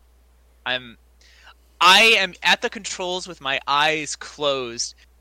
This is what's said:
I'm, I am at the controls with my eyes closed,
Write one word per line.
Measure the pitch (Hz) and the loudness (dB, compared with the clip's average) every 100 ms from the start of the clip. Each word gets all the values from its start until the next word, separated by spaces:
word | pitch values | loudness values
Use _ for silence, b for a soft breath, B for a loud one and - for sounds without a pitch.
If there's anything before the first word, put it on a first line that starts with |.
| _ _ _ _ _ _ 123 | _ _ _ _ _ _ -6
I'm, | 127 123 110 _ _ B B B B _ - | -6 -8 -20 _ _ B B B B _ 4
I | 175 196 226 220 | 6 8 6 4
am | 190 175 | 0 -2
at | 175 196 | 0 0
the | 240 | -2
controls | 233 190 - 180 180 185 | -8 -10 -8 -6 -6 -8
with | 165 | -10
my | 135 135 - | -6 -4 -2
eyes | 143 156 156 147 - | 0 0 0 -6 -12
closed, | - - 147 135 123 117 - - b _ | -14 -6 -4 -2 -6 -8 -10 -14 b _